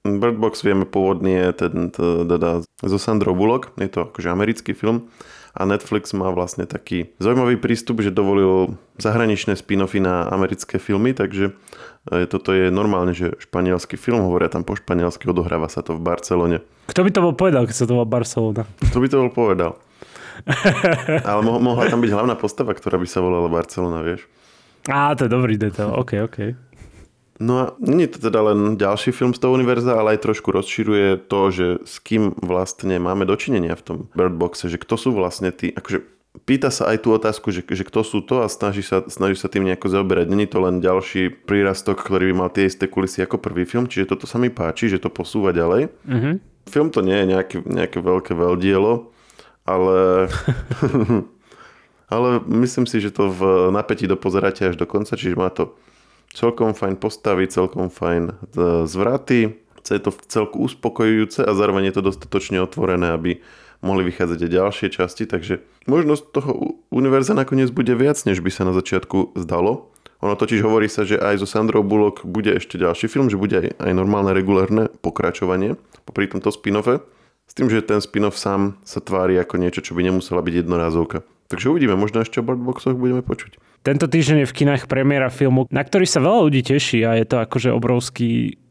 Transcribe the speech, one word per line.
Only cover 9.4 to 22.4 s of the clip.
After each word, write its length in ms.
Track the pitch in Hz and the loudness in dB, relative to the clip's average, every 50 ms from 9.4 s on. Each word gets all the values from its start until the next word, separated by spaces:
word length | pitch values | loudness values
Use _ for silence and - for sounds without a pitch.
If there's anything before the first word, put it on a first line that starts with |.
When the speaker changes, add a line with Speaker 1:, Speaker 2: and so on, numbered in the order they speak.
| - - 101 | 0 -4 -4
Speaker 1:
spin-offy 420 | - - - 98 98 95 95 - 101 | -4 -2 -2 0 0 0 0 0 0
na 280 | 95 90 90 87 85 - | 0 2 2 0 0 -2
americké 480 | 92 95 95 95 98 - - - - | 0 0 0 0 -2 -6 -8 -6 -6
filmy, 340 | - - - 104 98 110 127 | -6 -2 0 0 2 2 0
takže, 420 | 131 131 110 - 98 95 98 98 98 - _ - - - - - - _ _ - | 0 0 -2 -2 0 0 -2 -2 -2 -8 _ -20 -20 -20 -20 -20 -20 _ _ -4
e, 180 | - 87 90 | 0 0 0
toto 240 | 87 - 92 - - | 0 -2 -4 0 2
je 180 | 95 95 92 92 | 2 4 4 4
normálne, 420 | 90 95 104 104 101 92 90 90 | 2 2 2 2 2 2 0 0
že 200 | 87 82 90 85 - | 0 0 -2 -4 -4
španielský 580 | - - _ - 90 90 92 90 87 - - - | -6 -14 _ -4 -2 0 0 0 -2 -2 -8 -12
film, 240 | - - - 120 117 | -6 -2 0 0 2
hovoria 260 | 98 90 87 90 85 80 | 2 2 2 2 0 0
tam 140 | - 82 | -2 -4
po 120 | 87 - 101 | -4 -4 -6
španielsky, 500 | 98 - - 90 87 85 87 - - - | -8 -4 -2 0 0 0 0 -2 -4 -4
odohráva 420 | 92 90 90 85 87 82 82 78 | -2 -2 0 0 -2 -2 -2 -4
sa 140 | 78 - - | -4 -6 -8
to 140 | 80 - 85 | -6 -6 -6
v 80 | 80 | -4
Barcelone. 560 | 85 87 87 85 - - 90 87 87 85 85 80 - _ _ _ _ | -2 -4 -4 -4 -2 -2 0 2 2 2 0 -2 -4 _ _ _ _
Speaker 2:
Kto 140 | - - 180 | -4 0 2
by 100 | 185 202 | 2 2
to 100 | - 196 | 2 2
bol 120 | 175 175 | 2 2
povedal, 300 | 147 - 185 190 160 131 120 | 2 2 2 2 4 4 2
keď 120 | 117 110 | 0 0
sa 100 | - 131 | -2 0
to 80 | 113 123 | 2 2
volá 100 | 123 120 | 0 2
Barcelona? 580 | 113 123 123 113 113 - 120 113 110 107 110 110 - - - | 2 0 -2 -2 -2 -2 -2 -2 0 -2 -4 -6 -8 -8 0
Speaker 1:
Kto 180 | - - - 123 | 0 2 2 2
by 80 | 127 135 | 2 2
to 80 | 139 139 | 4 2
bol 140 | 127 120 | 2 2
povedal? 400 | - - 117 107 95 90 87 82 - - _ _ _ _ - - - - - - - | 2 2 2 2 2 2 0 -2 -4 -8 _ _ _ _ -20 -20 -20 -20 -20 -20 -20
Speaker 2:
<laughs> 880 | - - - 131 - - 208 143 - - 180 165 - - - 156 160 - | -16 -6 -4 -4 2 2 2 2 2 2 2 0 0 0 -2 -2 -2 0
Speaker 1:
Ale 160 | - 104 104 | 0 0 2
mo-, 160 | 107 113 117 120 | 2 2 2 2
mohla 300 | 123 123 120 120 120 120 | 2 2 2 2 2 2
tam 100 | 113 120 | 2 2
byť 120 | 120 110 | 2 2
hlavná 240 | 104 101 113 123 113 | 2 2 0 0 0
postava, 400 | - | -2